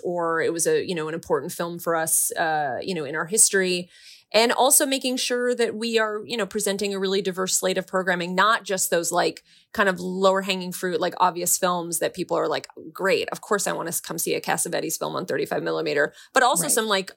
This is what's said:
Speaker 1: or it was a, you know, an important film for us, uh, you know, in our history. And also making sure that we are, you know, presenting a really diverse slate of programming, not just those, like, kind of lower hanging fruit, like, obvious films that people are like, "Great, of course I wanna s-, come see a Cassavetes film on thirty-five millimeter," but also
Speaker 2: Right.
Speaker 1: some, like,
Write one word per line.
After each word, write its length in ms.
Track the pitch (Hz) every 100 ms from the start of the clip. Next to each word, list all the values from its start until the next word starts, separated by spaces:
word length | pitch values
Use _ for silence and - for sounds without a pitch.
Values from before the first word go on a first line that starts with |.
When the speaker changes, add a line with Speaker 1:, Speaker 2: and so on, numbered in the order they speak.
Speaker 1:
or 360 | - 175 165 165
it 120 | 135
was 160 | 170 160
a, 180 | 156 104
you 80 |
know, 140 | 170 156
an 60 |
important 360 | 165 - 151 156
film 300 | - 170 170
for 160 | 175 165
us, 340 | 170 - - -
uh, 400 | 165 156 143 113
you 140 | -
know, 100 | 175
in 120 | 139 156
our 100 | 165
history. 640 | 208 - 196 185 180 180 - - - _
And 180 | 214 233
also 340 | - 254 -
making 340 | 294 269 262 254
sure 360 | - 247 247
that 220 | 247 226 214
we 200 | 233 226
are, 260 | 220 214
you 120 | - 233
know, 80 |
presenting 480 | 190 214 202 196 202
a 60 | 196
really 240 | 190 196
diverse 320 | 185 185 185
slate 240 | - 190 185
of 80 | 180
programming, 480 | 185 185 175 175
not 300 | 185 208 226
just 260 | 202 185 -
those, 220 | 175 170
like, 320 | 175 165 - _ _ _
kind 160 | - 202
of 120 | 180
lower 420 | 180 185 190 190
hanging 300 | 190 185 180
fruit, 280 | 180 185 180
like, 140 | 180 -
obvious 380 | 185 175 175 -
films 440 | 185 180 170 170
that 140 | 160
people 220 | - 170 170
are 120 | 160
like, 180 | 139 - - 85
"Great, 360 | - 190 160 -
of 140 | -
course 260 | - 202 180
I 40 |
wanna 180 | 160 160
s-, 100 | -
come 180 | - 165
see 160 | -
a 60 | 156
Cassavetes 580 | - 156 - 165 156 -
film 160 | 156
on 100 | 143 -
thirty-five 360 | 147 - 165
millimeter," 500 | 165 160 160 147 151 - -
but 100 | 262
also 220 | 254 294
Speaker 2:
Right. 80 | 294
Speaker 1:
some, 160 | 240 220
like, 240 | 196 190